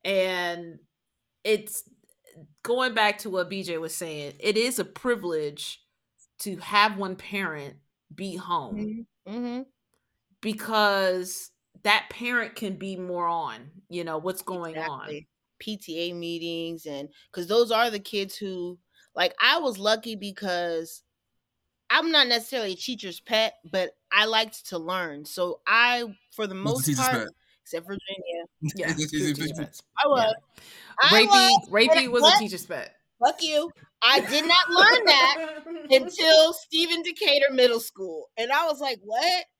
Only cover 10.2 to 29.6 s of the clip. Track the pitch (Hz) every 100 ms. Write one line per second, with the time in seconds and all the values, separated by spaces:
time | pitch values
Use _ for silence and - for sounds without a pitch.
10.2 | _ _ 214 214 214 220 208 196 190 185
11.2 | 185 - - _ _ _ 208 214 - -
12.2 | 240 247 220 - 208 185 196 185 180 175
13.2 | 170 170 143 113 131 185 _ 175 165 156
14.2 | 175 185 - 185 165 160 160 131 - 147
15.2 | 156 _ _ _ - 214 - 160 175 175
16.2 | 170 170 170 165 165 165 156 139 147 _
17.2 | _ - 175 226 233 226 240 208 202 208
18.2 | 196 - 202 185 175 180 _ _ _ -
19.2 | 180 - 233 320 285 196 208 220 233 214
20.2 | 202 190 202 175 175 165 165 - _ _
21.2 | _ _ _ _ _ _ _ 262 330 311
22.2 | 254 233 220 254 208 180 - 233 190 165
23.2 | - 220 220 - 165 190 175 _ _ 196
24.2 | 214 220 220 - - 175 160 185 170 143
25.2 | 147 - 175 - - 220 240 247 233 196
26.2 | _ - 208 190 208 254 - 196 254 247
27.2 | - _ _ _ - 165 175 196 - 196
28.2 | 175 170 170 _ 156 196 156 151 151 151
29.2 | 147 143 156 160